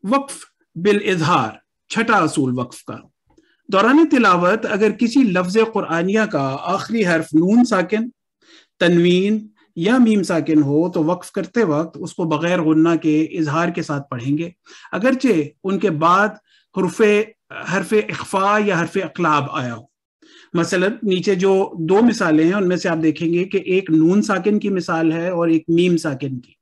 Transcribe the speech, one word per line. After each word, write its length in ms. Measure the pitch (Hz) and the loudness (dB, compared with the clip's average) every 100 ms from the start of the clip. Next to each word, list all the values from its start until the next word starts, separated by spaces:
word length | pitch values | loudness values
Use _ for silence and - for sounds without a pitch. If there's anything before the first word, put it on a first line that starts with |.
Waqf 480 | 190 277 277 - - _ _ - | 0 -2 -2 -16 -20 _ _ -2
bil 180 | 185 202 | 2 2
izhar, 640 | 208 185 156 170 110 107 _ _ _ | 2 0 2 2 0 -8 _ _ _
छठा 260 | - 220 208 | -4 0 2
असूल 380 | 160 151 131 | 2 0 -2
वक्फ 260 | 123 123 - | -2 -6 -10
का। 300 | - 110 - _ _ _ _ _ _ | -16 -18 -18 _ _ _ _ _ _
दौरान 360 | 190 220 277 320 | 0 4 4 4
तिलावत 600 | 285 214 180 175 214 208 | 4 4 4 2 0 -2
अगर 260 | 202 214 | 0 0
किसी 300 | 214 233 277 | 0 0 2
लफ्ज़ 380 | 240 180 180 202 | 2 0 0 0
कुरानिया 680 | 220 220 175 165 175 214 214 | 0 -2 -4 -2 0 0 0
का 220 | 160 135 | -2 -2
आखिरी 540 | 135 175 190 - 226 | -4 -4 -6 -4 -2
हर्फ 260 | 185 165 156 | 0 0 0
नून 300 | 151 175 226 | 0 4 4
साकिन, 480 | 240 196 175 214 233 _ _ _ _ - _ _ | 4 2 0 -2 -4 _ _ _ _ -20 _ _
तनवीन 720 | 175 175 170 180 196 220 214 _ _ - | 2 4 4 2 2 -2 -6 _ _ -6
या 200 | 170 262 | 0 2
मीम 240 | 233 208 | 2 2
साकिन 400 | 175 175 151 151 | 0 -2 2 2
हो 260 | 139 147 175 | 2 0 0
तो 160 | 175 | -2
वक्फ 260 | 156 175 - | -2 -2 -6
करते 340 | - 175 - | -10 -6 -2
वक्त 340 | 208 147 165 160 | 0 0 -4 -8
उसको 260 | 156 - | -14 -6
बगैर 360 | 170 151 170 180 | -2 -2 0 0
गुन्ना 360 | 156 156 165 165 | 2 2 2 2
के 260 | 160 151 | 0 0
इजहार 480 | 156 185 151 151 175 | 0 -2 -2 -2 -2
के 120 | 170 | -4
साथ 180 | 156 143 | -6 -6
पढ़ेंगे, 540 | 139 127 120 147 170 - _ - - | -6 -10 -4 -4 -4 -12 _ -20 -10
अगरचे 600 | 180 233 254 262 180 147 _ | -2 -2 0 0 0 -2 _
उनके 260 | 190 190 202 | -6 -2 -2
बाद 500 | 156 160 180 214 208 _ _ _ - | 0 2 2 2 -2 _ _ _ -4
हुर्फे, 580 | 185 180 214 208 214 _ _ | -4 2 2 2 -2 _ _
हर्फे 460 | - - 185 180 214 | -16 -6 -6 0 -2
इख्फा 600 | 214 165 - 196 196 208 | -2 -8 -6 -2 0 2
या 180 | 208 175 | 0 0
हर्फे 240 | 165 196 | -2 -4
अकलाब 480 | 175 - 170 147 135 | -6 -4 0 0 -2
आया 200 | 156 127 | -6 -8
हो। 200 | 117 - _ _ _ _ - _ 175 | -10 -16 _ _ _ _ -20 _ -4
मसलन, 420 | 165 190 185 247 | -2 0 0 -2
नीचे 320 | 214 185 202 185 | -2 -2 0 0
जो 400 | 196 190 196 - | 2 2 0 -4
दो 220 | 160 190 | 0 4
मिसालें 440 | 233 214 180 156 160 | 4 2 0 2 2
हैं 80 | |
उनमें 220 | 202 185 180 | 2 0 0
से 120 | 185 | -2
आप 100 | 165 | 0
देखेंगे 460 | 160 151 170 170 | 0 0 -2 -2
कि 200 | 190 196 - | -2 -4 0
एक 240 | 185 190 | -2 2
नून 320 | 160 160 196 | 2 4 2
साकिन 360 | 208 190 190 208 | 2 0 0 0
की 120 | 208 | 0
मिसाल 420 | 190 170 165 165 | -4 -2 0 0
है 200 | 165 170 | 0 -4
और 180 | 180 170 | -2 0
एक 140 | 165 156 | 0 2
मीम 260 | 170 180 170 | 2 2 2
साकिन 420 | 165 135 139 127 | -2 -6 -8 -10
की। 160 | - _ | -14 _